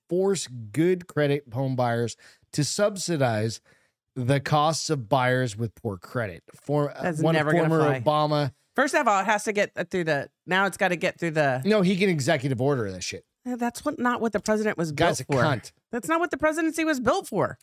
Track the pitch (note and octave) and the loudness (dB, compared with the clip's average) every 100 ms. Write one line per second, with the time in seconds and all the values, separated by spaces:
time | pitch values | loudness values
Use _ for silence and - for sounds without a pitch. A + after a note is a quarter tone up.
0 | - F3 F#3+ F#3+ - B2 A2 C3 E3+ F#3 | -6 0 0 0 -4 -12 -8 0 2 0
1 | F3+ D3+ D3 C#3+ - A#2 C3+ B2+ A#2+ A#2 | -2 -2 0 0 -4 -6 -4 0 0 0
2 | A#2 - - _ _ - C#3 - G#3 G3+ | -2 -6 -20 _ _ -4 -2 0 0 0
3 | - E3 B2+ A2 A2 - _ _ _ _ | -2 0 2 2 -2 -4 _ _ _ _
4 | _ - B2 C#3 - D3+ D3+ D#3 - D3 | _ -6 0 0 2 2 2 0 -2 -4
5 | G#2+ C#3 B2+ B2+ B2+ G#2 A#2 - A2+ F#2+ | 0 2 2 2 0 -4 -8 -6 -8 -8
6 | - B2+ G#2+ E2 _ - - D3 C#3+ - | -8 -6 -6 -8 _ -16 -4 -2 -2 -4
7 | E3+ D#3+ D#3 D#3+ D3 D#3+ D#3+ D#3+ D3+ C3+ | -4 0 2 2 2 2 4 4 2 2
8 | C3 D3+ D3+ D3 C#3 - _ - C#4+ D#4+ | 2 2 2 2 -2 -4 _ -2 0 2
9 | A#3+ G3 G3 G#3 - G#3 G3 - F3+ F#3+ | 2 2 2 0 0 -2 -2 -2 -6 -2
10 | D#3+ C#3+ - _ - F#3 G3 - F#3+ F3 | 0 -2 -4 _ -2 0 0 0 -2 0
11 | F3+ - E3+ D#3 C#3+ B2+ F3 G#3+ F3+ F#3+ | -2 -2 -2 0 2 2 2 4 4 4
12 | G3 D#3+ C3 D#3 C#3 A#2+ C3+ C3+ G#2 F#2 | 2 2 2 0 0 0 0 0 -2 -6
13 | - F#2 - _ B3 A#3+ A#3+ - D4 - | -8 -10 -14 _ -10 -4 -4 -4 -6 -2
14 | B3 A#3+ A3+ G#3 - G#3+ G#3+ - E3 B2+ | -2 0 -2 -2 -2 0 0 -2 -2 0
15 | E3 - C3 C3+ A#2 A2 - _ _ A#3+ | 0 0 0 2 2 0 -6 _ _ -8
16 | - E4 F4 D4 D#4 D#4 D#4+ E4 D#4+ C4+ | -2 0 0 0 0 0 -2 0 0 0
17 | A#3 D4+ D4 G3+ A#2+ - | 2 0 0 -2 -2 -4